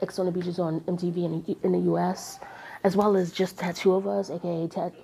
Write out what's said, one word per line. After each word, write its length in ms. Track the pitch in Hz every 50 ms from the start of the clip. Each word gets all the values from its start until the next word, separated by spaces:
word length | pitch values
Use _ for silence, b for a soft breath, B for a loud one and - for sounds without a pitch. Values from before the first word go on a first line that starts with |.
| -
Ex 160 | - - -
on 80 | 185 185
the 40 |
Beach 140 | 175 180 175
is 140 | 180 170 180
on 240 | 180 160 160 160 160 -
M 100 | 180 175
T 120 | 180 175
V 160 | 170 180 175
in 160 | 165 160 160
the, 160 | 165 - 190 - -
in 80 | 190
the 80 | 180 180
U 180 | 180 175 170 170
S, 420 | 175 180 185 - - - - - B B B B B B B B B
as 120 | 196 180
well 200 | 190 208 214 202 190
as 140 | 180 170
just 260 | 180 - 190 185 - -
Tattoo 360 | 180 180 175 - - 196 185
of 120 | 190 196
Us, 240 | 202 202 202 196 -
A 80 | - 175
K 280 | - 175 170 165 165
A 20 | 165
Tat-, 260 | - 202 180 180 175 -